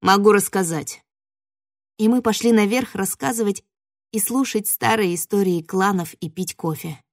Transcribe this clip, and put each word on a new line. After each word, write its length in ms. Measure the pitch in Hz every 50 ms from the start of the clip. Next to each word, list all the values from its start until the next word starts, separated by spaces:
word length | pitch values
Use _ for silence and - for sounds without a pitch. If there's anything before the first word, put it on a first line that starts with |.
Могу 300 | - 185 190 202 202 214
рассказать". 720 | 208 202 196 - - 196 190 165 165 156 135 - - - _ _ _ _ _ _ _ _ _ _ _ _ _ _ _ _ _ _ _ _
И 100 | 214 220
мы 140 | 240 254
пошли 300 | 247 233 214 - - 233
наверх 440 | 233 220 208 196 214 254 269 - -
рассказывать 680 | 202 196 190 - _ - 269 247 226 233 202 196 - _ _ _ _ _ _ _ _ _ _
и 80 | - 220
слушать 480 | - - 233 262 269 240 - 214 208 -
старые 480 | - - - 226 220 220 208 180 170
истории 460 | 170 - - - 202 202 185 180 170
кланов 520 | 165 _ - 190 190 196 202 185 170 160 -
и 140 | _ - 160
пить 260 | 156 - 185 180 -
кофе 460 | _ - 165 156 - - 170 151 127 _ _